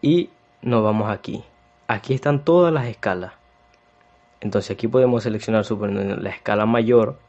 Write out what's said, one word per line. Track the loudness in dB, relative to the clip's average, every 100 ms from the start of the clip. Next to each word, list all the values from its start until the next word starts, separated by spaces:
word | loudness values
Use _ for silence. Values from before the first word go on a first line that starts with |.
Y | 4 2 0 _ _ _
nos | -2 2
vamos | 2 0 -2
aquí. | -4 -8 -12 -14 _ _ _ _
Aquí | -6 -2
están | -2 0 0
todas | 2 4 4
las | 2 -4
escalas. | -6 -4 -4 -8 -16 _ _ _ _ _ _ _ _ _ _
Entonces | -4 -4 -4
aquí | -6 0
podemos | 2 4 2
seleccionar, | -2 -6 0 0
suponiendo | 0 -4 -4 -4 -4 -4
la | -8
escala | -8 -2 0 2
mayor. | 2 4 4 4 -4